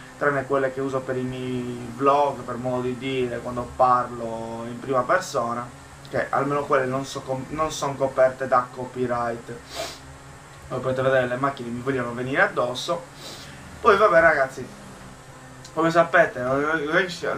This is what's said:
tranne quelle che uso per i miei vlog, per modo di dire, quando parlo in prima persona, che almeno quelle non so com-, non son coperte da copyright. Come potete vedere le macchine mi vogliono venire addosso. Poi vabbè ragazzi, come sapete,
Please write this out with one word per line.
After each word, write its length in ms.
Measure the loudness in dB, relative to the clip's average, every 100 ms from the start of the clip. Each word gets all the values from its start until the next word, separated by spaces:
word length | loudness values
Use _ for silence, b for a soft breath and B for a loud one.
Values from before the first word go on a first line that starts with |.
| B -2
tranne 260 | 0 0 0
quelle 260 | 0 0
che 80 | -2
uso 200 | -2 -2
per 180 | -2 -4
i 60 |
miei 680 | -4 -4 -4 -4 -4 -8 -10 0
vlog, 460 | 2 4 2 0
per 160 | -6 -6
modo 260 | -2 -2
di 160 | -2 -4
dire, 400 | -4 -2 -2 -4
quando 280 | -6 -6 -6 4
parlo 880 | 6 6 2 -4 -6 -6 -6 -8 -8
in 120 | -8
prima 220 | 0 0
persona, 680 | 4 2 2 -2 -2 -4 -6 -12 -18 -18 -6
che 200 | -4 0
almeno 360 | 0 0 0 2
quelle 200 | 2 2
non 180 | -2
so 180 | -4 -8
com-, 240 | -6 -6 -6
non 220 | -4 -2
son 260 | -2 -4 -2
coperte 500 | -2 4 4 2 2
da 200 | 2 2
copyright. 840 | -4 -8 -4 -2 0 -2 -4 -8 -14 B B B B -16 -18 -18 -20 -20 -20 -8
Come 120 | -4
potete 200 | -2 2
vedere 240 | 4 4 2
le 120 | 0
macchine 320 | 0 -2 -6
mi 120 | -4
vogliono 320 | -2 -2 -2
venire 300 | -4 -2 2
addosso. 580 | 2 2 -2 -2 -4 -4 -6 B B B B B -16 0
Poi 160 | 4 6
vabbè 220 | 8 8
ragazzi, 640 | 6 6 0 -2 -12 -14 -18 -18 -18 -18 -20 -20 -20 -18 -8
come 180 | 0 4
sapete, 500 | 6 6 6 4 2 0 0 2 0 2 2 0 -2 -4